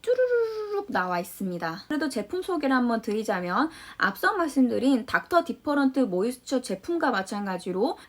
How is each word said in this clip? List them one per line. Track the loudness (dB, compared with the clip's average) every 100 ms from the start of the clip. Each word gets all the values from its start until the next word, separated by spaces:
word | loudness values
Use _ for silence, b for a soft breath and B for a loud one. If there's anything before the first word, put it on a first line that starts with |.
쭈루루룩 | 2 2 4 4 2 -2 -4 -4 -2
나와 | -2 0 -2
있습니다. | -4 -6 -4 -4 -4 -6 -4
그래도 | -2 -2
제품 | -4 -4 -6
소개를 | -2 -2 2
한번 | 2 2 0
드리자면 | 0 -2 -2 -2 0 0 0 B B B
앞서 | -2 2 0 2
말씀드린 | 0 4 2 4 4 2
닥터 | 2 -2 4 2
디퍼런트 | 2 -6 0 2 2 2
모이스처 | 0 2 0 -4 -4 -4
제품과 | -2 -8 -4 0 0
마찬가지로 | 0 -4 -6 -4 -4 -4 0 0 -2